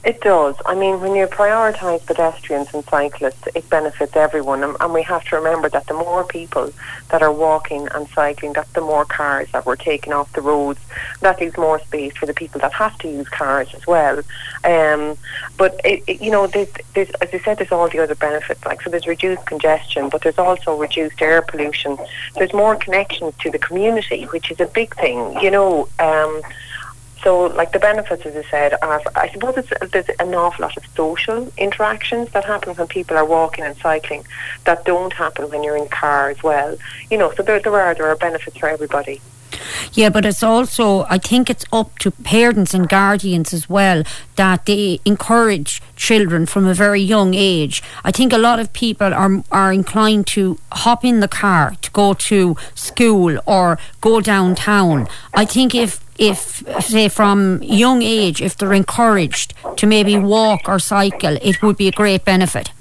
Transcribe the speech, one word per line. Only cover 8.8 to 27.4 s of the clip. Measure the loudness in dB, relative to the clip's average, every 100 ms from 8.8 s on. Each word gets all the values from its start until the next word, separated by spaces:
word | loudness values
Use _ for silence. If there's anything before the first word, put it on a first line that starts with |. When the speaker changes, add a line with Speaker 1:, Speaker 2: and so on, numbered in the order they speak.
Speaker 1:
more | -2 -2 -2
cars | -4 -2 -2 -4
that | -6 -4
we're | -4
taking | -2 -4 -4
off | -4 -4
the | -4
roads. | -2 0 -2 -6 -12 -14 -14 0
That | 0 0
leaves | -6 -2
more | 0 0
space | -4 -8 -8 -8
for | -8
the |
people | -6 -8 -4
that | -4
have | -2 -4 -4
to | -10
use | -8 -8
cars | -6 -2 -2 -2 -8
as | 0
well. | 2 2 0 -6 -14 -14 -2
Um, | 2 4 2 2 -2 -8 -12 -12 -12 0
but, | 0 2 -2
it, | -2 -4
it, | -6
you | 0
know, | 0 2
there's, | -2 -4 -8 -6 -4
there's, | -4 -4
as | -6
you | -4
said, | -4 -4
there's | -2
all | 0 0
the | 0
other | -2 -2
benefits. | -2 -4 -6 -8 -6
Like, | -8
so | -6
there's | -6 -4
reduced | -4 -2 -4 -6
congestion, | -2 0 0 -2 -6 -4
but | -2
there's | -2 0
also | 0 0 -2 -4
reduced | -4 -4 -6 -2
air | 2 2
pollution. | 0 -6 -6 -6 -6 -8 -10 -14 -12 -2
There's | 0 2
more | 2 2
connections | 0 -2 -2 -6 -8 -6
to | -6
the | -4
community, | -4 0 0 0 -4 -8
which | -6 -8 -8
is | -4
a | -2
big | -2 -4 -2
thing, | -2 -2 -6 0
you | 2
know. | 4 4 2 -2 0
Um, | 0 2 0 -4 -10 -16 -16 -16 -16 -18 -20 0
so, | 2 4